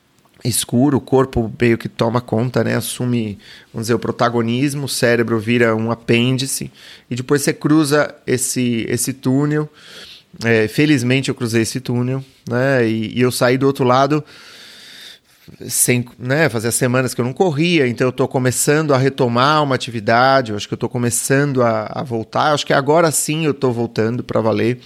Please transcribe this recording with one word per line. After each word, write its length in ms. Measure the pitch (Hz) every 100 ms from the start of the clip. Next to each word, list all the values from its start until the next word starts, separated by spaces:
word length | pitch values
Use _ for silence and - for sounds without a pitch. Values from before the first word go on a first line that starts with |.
| _ _ _ _
escuro, 540 | - 104 - 120 143 127
o 20 |
corpo 500 | - 131 131 120 110 -
meio 200 | 120 113
que 100 | -
toma 320 | - 113 120
conta, 420 | - 113 123 123
né? 140 | 113 120
Assume, 640 | - - 123 120 107 98 - - -
vamos 140 | - 110
dizer, 80 |
o 40 | 113
protagonismo, 840 | 117 110 123 117 113 120 143 143
o 40 | 135
cérebro 520 | - 120 120 113 113
vira 340 | 107 120 117
um 160 | 110 113
apêndice, 800 | 113 - 117 123 131 135 - 135 - - - -
e 60 | 123
depois 240 | 127 147
você 120 | 151
cruza 600 | 147 151 156 143 147 - - -
esse, 580 | 127 - 127 123 117 -
esse 260 | 120 -
túnel. 540 | 123 131 131 147 151 151 - - - - - _ -
É, 240 | 117 113 110
felizmente 600 | - 151 143 120 135 131
eu 40 |
cruzei 280 | - 120 113
esse 180 | 110 131
túnel, 420 | 123 123 123 135 135 _ -
né? 400 | 120 135 131 113
E, 300 | 110 110 117
e 60 |
eu 100 | 123
saí 240 | 120 123 131
do 100 | 135
outro 180 | 139 127
lado 360 | 127 139 151 - - - - - - - - - - _ _ - - 117
sem, 380 | - - 123 120 -
né? 320 | 123 143 151
Fazia 220 | 113 117
semanas 420 | - 131 127 127
que 80 | -
eu 20 |
não 80 | 120
corria, 540 | 131 185 139 170 170 127
então 220 | 113 127
eu 40 |
tô 160 | 123 127
começando 640 | 135 127 117 - 147 156
a 60 | 131
retomar 640 | 135 135 127 120 139 156
uma 120 | 143
atividade, 760 | 127 - 113 104 117 131 135 113
eu 80 | 104
acho 100 | -
que 60 |
eu 40 | 113
tô 120 | 120
começando 720 | 123 120 113 - 139 143 127
a, 240 | 117 110 107
a 160 | -
voltar, 460 | 135 113 110 113 143
eu 60 |
acho 120 | 147 -
que 80 |
agora 360 | 143 135 160 165
sim 360 | - - 156 160
eu 80 |
tô 180 | 131 131
voltando 500 | 117 117 - 110 120
pra 200 | - 120
valer, 360 | 110 104 113 123